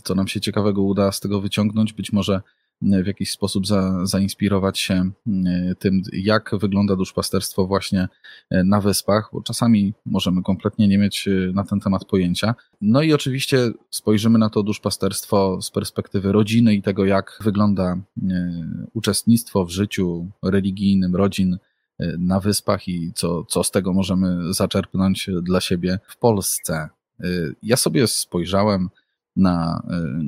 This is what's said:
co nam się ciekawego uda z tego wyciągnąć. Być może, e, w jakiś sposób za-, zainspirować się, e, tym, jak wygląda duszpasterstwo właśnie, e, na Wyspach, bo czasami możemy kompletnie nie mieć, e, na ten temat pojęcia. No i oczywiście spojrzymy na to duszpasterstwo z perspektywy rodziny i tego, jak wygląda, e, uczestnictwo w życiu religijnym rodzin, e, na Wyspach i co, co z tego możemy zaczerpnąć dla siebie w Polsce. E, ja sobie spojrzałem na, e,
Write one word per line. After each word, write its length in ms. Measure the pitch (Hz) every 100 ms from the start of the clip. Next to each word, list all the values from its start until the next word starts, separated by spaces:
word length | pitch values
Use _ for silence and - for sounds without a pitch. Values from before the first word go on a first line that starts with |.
co 120 | - 95
nam 120 | 95
się 140 | 104
ciekawego 400 | 104 104 104 98
uda 300 | 98 98 98
z 80 | -
tego 220 | 101 101
wyciągnąć. 520 | 98 - 107 107 107
Być 200 | - 98
może, 280 | 101 95 95 - _ _ _
e, 220 | - 98
w 40 | 92
jakiś 240 | 95 95
sposób 360 | - 98 104 95
za-, 380 | 104 95 95 95
zainspirować 760 | 95 98 - 101 98 95 -
się, 320 | - 92 92 - 120
e, 480 | 95 92 90 90 90
tym, 220 | 101 95 90
jak 380 | - 98 107 - 101
wygląda 340 | 101 98 101 95
duszpasterstwo 720 | 92 - - 98 - - 92
właśnie, 400 | 98 - 98 92 - - - _
e, 120 | 92
na 180 | 92 104
Wyspach, 480 | 101 95 - 104 110
bo 80 | -
czasami 520 | - 120 117 110 98 - -
możemy 380 | 95 92 92
kompletnie 440 | 95 95 104 - 104
nie 100 | 98
mieć, 300 | 101 - -
e, 240 | 95 92
na 100 | 95
ten 160 | 98 101
temat 260 | 101 95 -
pojęcia. 500 | 98 90 90 104 117 _ _
No 200 | 107 131
i 120 | 156
oczywiście 580 | 147 139 131 - 131 120 - _
spojrzymy 500 | - - 107 113 113
na 100 | 110
to 140 | 110
duszpasterstwo 1000 | 101 104 104 - 98 101 - 104 95 92
z 100 | -
perspektywy 600 | 104 101 - - 101 98
rodziny 440 | 104 104 113 117 101
i 60 |
tego, 240 | 104 92 98
jak 340 | 98 - -
wygląda, 540 | 107 101 104 98 92 90 95 -
e, 680 | 95 92 87 85 82 82 -
uczestnictwo 720 | 113 107 98 - 113 - 101 87
w 40 |
życiu 580 | 90 104 - 90 85 90 -
religijnym 720 | 95 98 98 95 98 98 92 90
rodzin, 420 | 101 - 92 90 - _ _ -
e, 180 | 85 80
na 200 | 90 95
Wyspach 480 | 101 98 - 95 -
i 240 | 87 85 -
co, 300 | 85 85 -
co 180 | 87
z 80 | 85
tego 220 | 101 95
możemy 600 | 92 92 92 92 87 85
zaczerpnąć 760 | 95 95 101 92 95 95 95 - 90
dla 200 | 87 92
siebie 380 | - 90 92 92 -
w 100 | -
Polsce. 560 | 120 104 - - -
E, 540 | 80 78 - _ _ 90 90 78 -
ja 140 | 107 120
sobie 300 | - 160 113
spojrzałem 840 | - - 87 82 95 104 98 90 - _ _ _ -
na, 480 | 95 85 82 80 -
e, 300 | 85 80 73